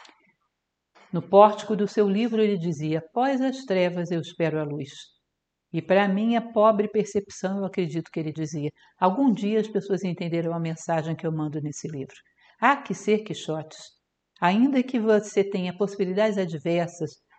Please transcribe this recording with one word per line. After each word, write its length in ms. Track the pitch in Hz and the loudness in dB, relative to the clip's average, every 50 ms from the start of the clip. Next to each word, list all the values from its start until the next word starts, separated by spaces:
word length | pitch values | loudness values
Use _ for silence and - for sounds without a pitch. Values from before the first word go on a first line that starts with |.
| - - _ _ _ _ _ _ _ _ _ _ _ _ _ _ _ _ _ - - - - | -20 -20 _ _ _ _ _ _ _ _ _ _ _ _ _ _ _ _ _ -20 -14 -6 -6
No 80 | 170 | -6
pórtico 540 | - - 190 196 208 208 208 - - - 220 | -2 6 8 10 10 8 6 0 -4 -4 0
do 120 | 185 208 | 0 0
seu 220 | 202 - 220 208 196 | 0 2 2 2 2
livro 320 | 190 214 240 233 220 220 | 2 0 0 0 2 2
ele 160 | 214 208 202 | 2 2 2
dizia: 420 | 175 165 175 156 139 156 156 160 160 | 0 -2 -4 -4 -4 -2 -2 -2 -2
"Após 400 | 160 - - 233 254 277 277 254 | -4 -4 -2 -2 0 0 0 0
as 240 | 262 269 262 - - | 0 -2 -2 -4 -4
trevas 460 | - 190 185 180 175 175 180 170 - | -2 0 2 2 0 0 -4 -4 -2
eu 80 | 175 165 | -4 -4
espero 400 | 156 - - - 165 156 151 156 | -4 -6 -4 -2 -2 0 0 -2
a 40 | 151 | -4
luz." 260 | 147 143 147 135 135 - - - - _ _ _ _ _ _ _ _ _ _ _ - | -4 -6 -8 -10 -12 -14 -20 -20 -20 _ _ _ _ _ _ _ _ _ _ _ -6
E 100 | - 165 | -6 -4
pra 260 | 160 - 185 196 202 | 0 2 4 4 4
minha 340 | 196 190 202 220 226 233 226 | 2 2 0 2 2 0 0
pobre 480 | 233 - - 214 208 220 214 202 208 202 | -2 0 2 4 6 6 6 4 0 0
percepção, 720 | - 214 202 - - 202 196 - - - - 185 196 202 | 0 -2 -2 0 -2 -4 -4 -4 -12 -6 -4 -4 -2 -2
eu 60 | 196 | -4
acredito 440 | 185 - 196 180 156 156 165 165 - | -4 -2 -2 -4 -2 -2 -6 -6 -6
que 80 | - 175 | -6 -6
ele 140 | 156 156 147 | -6 -6 -6
dizia: 380 | 156 156 143 160 147 143 156 _ _ _ _ _ - | -6 -6 -6 -4 -4 -6 -6 _ _ _ _ _ 0
"Algum 320 | 185 185 190 262 277 262 | 2 2 2 4 4 2
dia 280 | 196 - 202 202 220 214 | 2 2 0 0 0 0
as 80 | 208 | 0
pessoas 360 | 220 214 196 190 - 196 180 196 | 0 -2 -4 -2 -2 -4 -2 -2
entenderão 500 | 180 170 - 180 165 165 170 170 165 170 | -4 -4 -4 -4 -2 -2 -2 -2 -2 -4
a 60 | 165 | -4
mensagem 560 | 165 160 160 - - - 165 160 151 165 160 | -4 -4 -6 -6 -4 -2 -2 -2 0 -2 -4
que 100 | - - | -4 -4
eu 60 | 160 | -4
mando 300 | 160 156 151 151 147 156 | -2 -2 -4 -4 -4 -4
nesse 260 | 147 147 143 - - | -6 -6 -8 -8 -10
livro." 280 | - 151 139 135 - - - _ _ _ _ _ _ _ - | -10 -8 -8 -10 -10 -14 -20 _ _ _ _ _ _ _ 0
Há 160 | 220 254 285 | 2 2 2
que 160 | 277 - - 190 | 2 -2 -8 -8
ser 260 | - - 208 214 214 | -4 0 0 0 0
Quixotes. 580 | 220 - 156 - - - 156 156 151 - - - - - _ _ _ _ _ _ _ _ _ - | 0 -6 -10 -10 -6 -6 -6 -6 -6 -12 -16 -20 -20 -20 _ _ _ _ _ _ _ _ _ -2
Ainda 400 | 175 175 190 220 254 285 254 254 | 0 2 4 4 4 4 4 2
que 180 | 247 254 - 233 | 0 0 -2 0
você 440 | 214 220 214 208 208 - - 208 196 | 2 4 4 4 2 0 0 0 0
tenha 340 | 202 208 190 180 180 175 | 0 0 -4 -4 -4 -2
possibilidades 600 | - 202 196 202 208 190 180 185 202 214 220 196 | -2 -4 -2 -2 -2 -2 -2 0 0 2 2 2
adversas, 760 | 196 185 165 165 147 - 170 170 175 170 165 - - 160 139 - _ _ _ _ | 0 -2 -4 -4 -4 -2 0 0 0 0 -2 -4 -8 -8 -8 -8 _ _ _ _